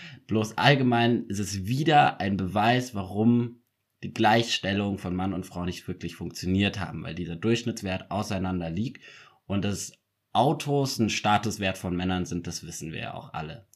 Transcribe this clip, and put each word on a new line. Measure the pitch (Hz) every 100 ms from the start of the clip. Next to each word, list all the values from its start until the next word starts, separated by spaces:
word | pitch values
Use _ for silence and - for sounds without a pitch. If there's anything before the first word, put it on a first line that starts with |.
| - - -
Bloß | 110 104 -
allgemein | 120 139 127 120 120 117 -
ist | 101
es | 98 101 95
wieder | 131 160 147 - -
ein | 98 98
Beweis, | 92 104 110 123 127 101
warum | 92 101 117 120 120 - _ _ _ -
die | 92
Gleichstellung | - 110 117 117 - 95 101 101 95
von | 92 90
Mann | 98
und | 90 -
Frau | 87 87
nicht | 87 -
wirklich | 90 85 -
funktioniert | 85 - 90 95 101 98
haben, | 85 80
weil | 80
dieser | 82 80 82
Durchschnittswert | 107 117 113 110 95 92 -
auseinander | 98 107 95 92 92 82
liegt | 85 120 - - - - _ -
und | 101 101
dass | 92 - - _ _ _
Autos | 101 135 156 143 143 135 -
ein | 107
Statuswert | - 107 104 110 101 98 95
von | 92
Männern | 87 92 92 87
sind, | 87 85
das | - 82
wissen | - 78
wir | 78
ja | 117 -
auch | -
alle. | 82 78 76 -